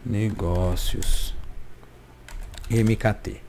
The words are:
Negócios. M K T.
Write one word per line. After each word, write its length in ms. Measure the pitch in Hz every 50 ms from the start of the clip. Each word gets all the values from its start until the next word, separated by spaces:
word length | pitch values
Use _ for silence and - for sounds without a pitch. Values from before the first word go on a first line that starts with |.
| -
Negócios. 1300 | 123 101 104 110 110 87 - 92 85 87 90 90 90 90 - - - - - - - - - - - - - - - - - - - - - - - - - - - - - - - - - - - - - - -
M 240 | 117 117 110 110 113
K 180 | - - 107 104
T. 260 | - - - 98 - -